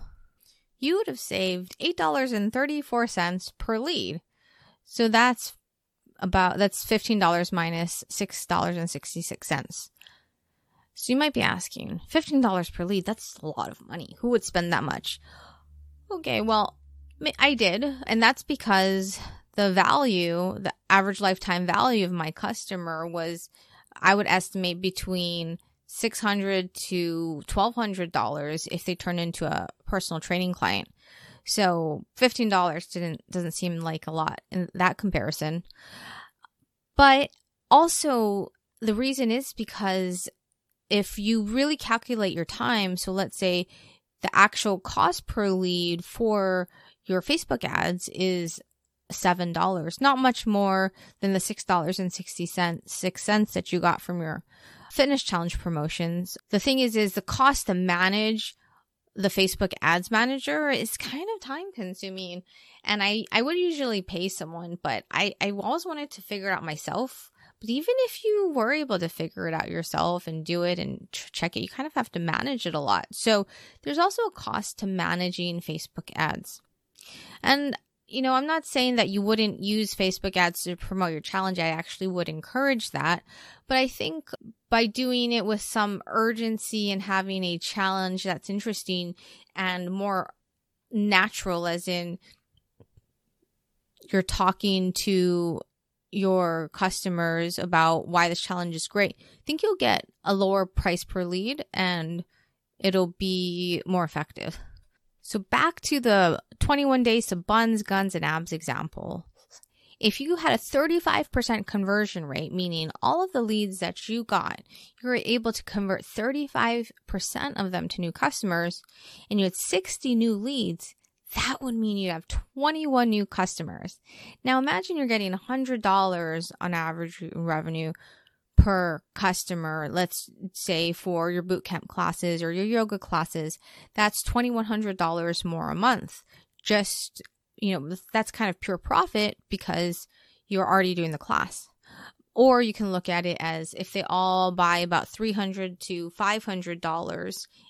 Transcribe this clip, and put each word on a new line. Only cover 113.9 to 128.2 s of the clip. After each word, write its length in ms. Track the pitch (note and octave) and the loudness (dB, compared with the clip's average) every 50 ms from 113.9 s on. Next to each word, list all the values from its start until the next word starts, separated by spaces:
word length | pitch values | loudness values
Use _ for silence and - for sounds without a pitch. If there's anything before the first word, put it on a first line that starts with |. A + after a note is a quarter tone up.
| F3+ - - - | -4 -6 -8 -6
you 140 | A3 A#3 A3+ | -4 -4 -2
got, 400 | - G#3+ F3+ D#3+ - - - - _ - - - - _ _ - | 0 0 0 0 -2 -6 -8 -14 _ -20 -20 -20 -20 _ _ -4
you 60 | B3 | -2
were 100 | B3 A#3+ - | -2 -2 0
able 300 | - A#3 B3 A3+ A#3 A3 | 0 0 0 0 -2 -4
to 100 | - - | -4 -10
convert 400 | - - A3+ G3+ F#3+ F#3+ - - | -6 -4 -4 -2 0 -2 -4 -4
thirty-five 880 | - - - G#3+ B3 C4+ D4 D4 C#4 - B3+ A3+ A#3 A#3 A#3+ A#3 - - _ _ | -8 -8 -4 -2 -2 -2 -2 -4 -4 0 0 0 2 2 -2 -4 -6 -10 _ _
percent 520 | - - F#3+ - - - - - F#3+ - | -6 -6 -4 -4 -6 -6 -6 -6 -6 -4
of 140 | - G3 F#3 | -4 -4 -2
them 160 | F#3 F3 E3 E3+ | -2 -4 -4 -6
to 120 | - - | -6 -4
new 100 | F3+ E3+ | -4 -6
customers, 680 | E3 - - C#4+ - - - G3 E3+ E3+ E3+ F3 F3 - - _ _ - - - - - - _ | -2 0 0 0 0 -2 -2 0 0 0 0 -2 -4 -8 -16 _ _ -20 -20 -20 -20 -20 -14 _
and 100 | - G#3 | 0 2
you 40 | F#3+ | 2
had 120 | F#3 F3+ | 2 0
sixty 600 | - - - - F#4+ F#4 - - - - C4+ B3 | -4 -4 -2 -2 -2 -2 -2 -10 -6 -2 0 2
new 180 | A3+ A3+ A#3 A3 | 2 4 2 2
leads, 640 | G3+ G#3 B3+ C#4+ C4 G#3+ F3+ E3+ E3 - - - _ _ _ _ _ _ - - | 0 -2 -4 -4 -2 -2 -2 -4 -6 -10 -18 -20 _ _ _ _ _ _ -8 -4
that 220 | - - B3+ C4+ - | -4 -2 -2 -2 -4
would 140 | C4+ B3+ A#3 | -4 -4 -2
mean 220 | A3+ A3 G#3+ G#3 | -2 0 0 0
you 120 | G3+ F#3+ F#3 | -2 -2 -2
have 180 | E3+ D#3+ - | -4 -4 -6
twenty-one 800 | _ - - - _ _ C4+ C#4 D4+ D#4 D#4+ D#4 D4 C4 B3+ A#3+ A#3 | _ -6 -6 -6 _ _ 0 0 0 2 0 0 2 4 4 4 4
new 180 | G#3+ G#3 G3+ | 4 2 0
customers. 720 | - - - F#3 F#3 - - E3+ - - - - - - _ _ _ - - - - - _ _ | -2 0 -2 -2 -2 -2 -8 -10 -10 -10 -12 -14 -14 -16 _ _ _ -20 -20 -20 -20 -20 _ _
Now 140 | B3+ C4 | 2 2
imagine 400 | C4 C4 C#4+ - F#4 F#4 - F#4 | 2 2 2 0 0 -2 -2 -2
you're 80 | D#4 C#4 | -2 0
getting 280 | A#3+ A#3 G#3+ G3+ F#3 F#3 | 2 2 0 0 -2 -4
a 40 | |
hundred 460 | F#3+ - - B3+ C4 C4 B3+ B3+ A#3 G#3+ | -6 -4 -4 -2 -2 0 -2 -2 0 4
dollars 680 | G3+ F#3+ G3 F#3+ F#3+ F#3 E3+ E3+ D#3+ D#3+ E3 E3+ - - - | 4 6 6 4 4 2 0 -2 -2 -2 -4 -4 -8 -8 -6
on 140 | - F3 F3 | -4 -2 -2
average 500 | E3+ E3 E3 D#3+ E3+ E3+ E3 E3+ - E3+ - - | 0 -2 -2 -4 -4 -6 -8 -8 -10 -12 -10 -8
revenue 580 | - E3 E3 D#3 D#3 D#3+ D#3+ E3 D#3+ D#3+ D#3+ F3 - - - - _ | -4 -2 0 -2 -2 -2 -4 -4 -4 -4 -4 -6 -8 -14 -20 -20 _